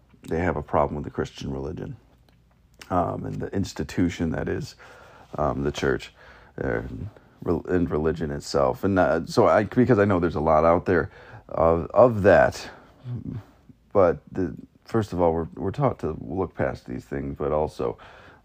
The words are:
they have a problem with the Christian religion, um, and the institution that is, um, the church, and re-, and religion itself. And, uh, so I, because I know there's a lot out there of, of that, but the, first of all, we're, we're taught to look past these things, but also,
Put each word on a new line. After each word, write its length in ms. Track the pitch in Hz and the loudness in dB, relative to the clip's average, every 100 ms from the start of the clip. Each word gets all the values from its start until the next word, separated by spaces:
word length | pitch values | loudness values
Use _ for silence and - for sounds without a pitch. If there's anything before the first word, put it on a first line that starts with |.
| _ _ - | _ _ -6
they 100 | 82 | -2
have 160 | 87 73 | -2 -2
a 80 | |
problem 320 | 76 80 71 73 | -2 0 0 -2
with 80 | |
the 80 | 65 | -8
Christian 400 | - 73 - 69 | -6 -8 -8 -10
religion, 460 | 67 69 - - - _ _ _ _ _ _ _ _ - | -8 -8 -10 -12 -14 _ _ _ _ _ _ _ _ -4
um, 360 | 90 92 104 101 | -2 -2 -4 -8
and 160 | 101 | -8
the 120 | - | -6
institution 760 | 98 85 - 78 - 87 - 82 | -4 -4 -6 -6 0 -2 0 -4
that 160 | - - | -4 -4
is, 280 | 87 147 - - - - - - - | -6 -8 -14 -20 -20 -20 -20 -14 -4
um, 260 | 73 64 | -2 0
the 80 | 71 | -4
church, 420 | - 71 60 - - - - - - | -2 -2 -2 -6 -18 -20 -20 -20 -8
and 540 | - 57 64 - 104 - _ _ | -4 -4 -6 -10 -12 -14 _ _
re-, 160 | - 85 - | -4 -4 0
and 240 | 90 85 | 0 0
religion 400 | 80 78 76 80 | 0 -2 -2 -4
itself. 540 | 71 - 76 65 64 98 | -6 -4 2 2 2 0
And, 120 | 95 | 2
uh, 280 | 78 82 76 | 2 0 0
so 240 | - 95 | 2 6
I, 160 | 85 101 | 4 2
because 340 | - 120 101 | 2 4 4
I 60 | 101 | 4
know 160 | 90 | 2
there's 140 | 85 76 | 0 0
a 40 | |
lot 240 | 78 78 | 2 4
out 220 | 82 87 - | 6 4 2
there 260 | 87 - - - - - | 0 0 -8 -20 -20 -10
of, 380 | - 82 82 76 | 0 2 2 2
of 300 | - 123 107 | 6 6 6
that, 460 | 98 80 62 - - - - _ 127 120 - 123 - _ _ _ _ | 6 6 6 0 -12 -18 -20 _ -12 -10 -10 -12 -14 _ _ _ _
but 280 | 101 87 78 - | 4 4 2 -6
the, 240 | 95 90 - - _ - | -4 -4 -4 -16 _ -4
first 260 | 113 107 | -2 -2
of 80 | 87 | 2
all, 140 | 85 | 2
we're, 160 | 82 80 - | 2 -4 -6
we're 160 | 92 | -6
taught 280 | 98 - - | -2 -2 -2
to 160 | 78 - | -6 -8
look 340 | - 90 90 - | -8 -6 -6 -4
past 300 | 67 65 - | -4 -4 -10
these 180 | 62 | -14
things, 320 | - 69 69 69 | -10 -8 -8 -6
but 140 | 71 | -2
also, 460 | 76 78 - 60 - - - - - | -2 -2 -4 -6 -6 -14 -20 -20 -20